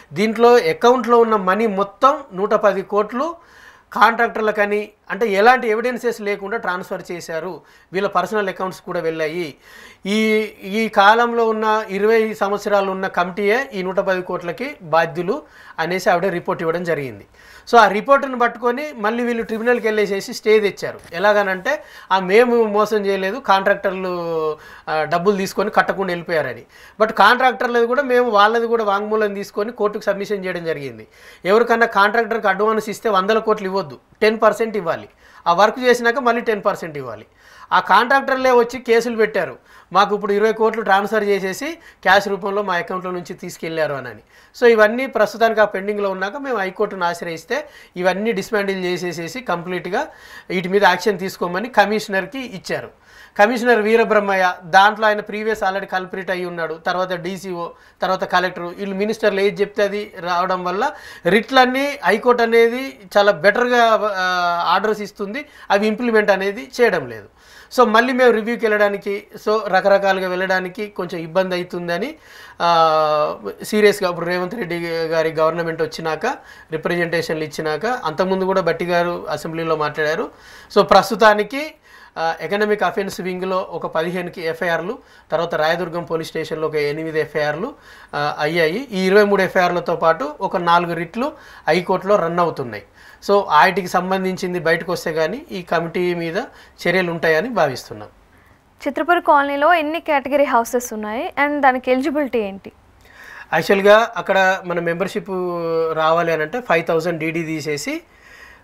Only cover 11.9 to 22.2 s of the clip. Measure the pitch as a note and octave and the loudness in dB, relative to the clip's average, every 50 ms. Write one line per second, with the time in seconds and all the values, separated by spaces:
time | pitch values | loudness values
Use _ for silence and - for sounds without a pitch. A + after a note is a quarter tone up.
11.9 | F#3+ G3 G3+ G#3+ A3+ A3+ A3 A3 G#3 - G#3 G3 G3+ G3+ - G#3 - G3 G3 F#3+ | -4 0 2 4 4 4 2 0 -2 -2 -2 -2 -2 -2 -2 0 0 2 2 0
12.9 | F#3+ F#3+ F#3+ F#3 F#3+ F#3 F3 F#3 F3 G#3 G3+ G3+ G#3+ B3+ C4+ C4 A3 F#3+ F3+ F#3 | -2 -4 -4 -4 -2 -2 -2 -2 -2 -2 0 0 0 0 -2 -4 -6 -6 -6 -4
13.9 | F#3 G3 F#3+ F#3+ F#3 F#3 F3+ F#3 F#3 F3 F3 E3+ D#3+ - - C#4+ D4 - F#3+ D3+ | -2 -2 0 0 -2 -2 -4 -6 -8 -8 -6 -8 -8 -8 -8 -10 -10 -12 -6 0
14.9 | D3+ E3 E3+ D#3+ D3 E3+ E3+ F3+ B3 D4+ - - - - - - - - D#3+ E3 | 0 2 2 0 -2 -6 -4 -4 -4 -6 -6 -14 -20 -20 -20 -14 -8 -6 -4 -4
15.9 | F3+ F#3 F#3 A3 F#3 F3 F3+ G3 F3 F3 F3 - F3+ D3 E3+ E3 D#3+ F3 F3+ E3+ | -2 0 2 2 2 2 2 -2 -2 -4 -4 -4 -4 -4 -2 -2 -2 -2 -2 -2
16.9 | D#3+ D3 C#3 B2+ G#2+ G2+ - _ _ _ - - - - - - A#3 A#3 G#3+ G3 | -4 -4 -4 -8 -10 -14 -18 _ _ _ -20 -20 -20 -16 -2 4 6 6 6 6
17.9 | F#3+ G#3+ - C4+ C#4 C4+ C#4+ C4 B3+ A#3+ A#3+ A#3 A#3 A3 A#3+ A#3+ A#3+ C4+ D4+ D4+ | 4 0 2 2 2 2 2 -2 -2 0 -2 -2 -2 -2 -2 -2 -2 -2 -6 -8
18.9 | C#4 A#3 G3+ G#3+ A#3 A#3+ B3 A#3 A#3+ A3+ A3+ - A3+ G#3+ A3+ A#3+ B3 A3+ G3+ A3 | -8 -4 -4 -2 -2 -2 -2 -2 -2 -4 -4 -6 -6 -4 0 0 0 0 0 0
19.9 | G#3+ G#3+ G#3 F#3 G3+ G3 F#3+ - A3 - - A3 G#3+ A3 G#3 F#3+ - - E3+ C3 | 0 0 0 0 -2 -6 -6 -8 -10 -4 2 4 4 4 4 0 -4 -4 -10 -10
20.9 | A2+ - - - - E3+ G3 G#3 G#3 G#3 G3+ F#3+ F#3 F#3 F3+ B3+ D4 D4+ - - | -10 -12 -16 -12 -6 0 2 4 4 4 2 0 -2 -4 -2 -4 -4 -4 -6 -14
21.9 | - - - - F#3 F#3+ | -20 -12 -4 0 0 0